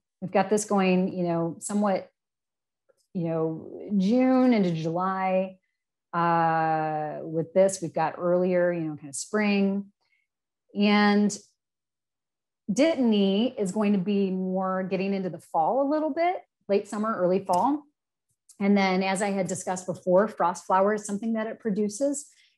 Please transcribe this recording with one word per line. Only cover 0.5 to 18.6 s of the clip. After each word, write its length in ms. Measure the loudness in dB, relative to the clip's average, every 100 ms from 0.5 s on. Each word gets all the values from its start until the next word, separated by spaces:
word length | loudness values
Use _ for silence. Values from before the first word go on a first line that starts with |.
this 140 | 0 0
going, 480 | 2 4 2 0
you 100 | -2
know, 320 | -2 -2 -2 -6
somewhat, 500 | -6 -2 0 -2 -6 _ _ _ _ _ _ _ _ _ _
you 100 | -6
know, 680 | -4 -2 -2 -4 -12 -16 -4 0
June 560 | 2 4 4 4 4
into 180 | 4 2
July, 840 | 0 -2 -2 -2 -2 0 0 -2 -8 _ _ _ _ _
uh, 1040 | -2 2 2 2 2 0 0 -2 -4 -6 -8
with 320 | -6 -4 -2
this, 280 | 4 2 2
we've 120 | -8
got 220 | -2 -4 -2
earlier, 540 | 0 2 2 2 0
you 100 | 0
know, 140 | -4 -8
kind 140 | -12
of 60 | -12
spring. 680 | -6 -2 0 2 2 -2 -6 _ _ _ _ _ _ _ _ 0
And 600 | 2 4 4 4 2 -2 -16 _ _ _ _ _ _ _ _ _ _ _ -6
Dittany 840 | 0 2 2 2 4 4 2 0 -2
is 140 | -4
going 220 | -2 0
to 60 | 0
be 320 | 0 0 0
more 520 | -2 -2 -2 -2 -4
getting 300 | -4 -4 -2
into 160 | -4 -6
the 100 | -8
fall 420 | -6 0 2 2
a 80 | 0
little 220 | 0 -2
bit, 260 | -2 -2 -2 -10 _ -2
late 200 | -2 -2
summer, 280 | -6 -4 0
early 240 | 0 0
fall. 440 | 0 0 2 -2 -6 _ _ _ _ _ _
And 160 | -4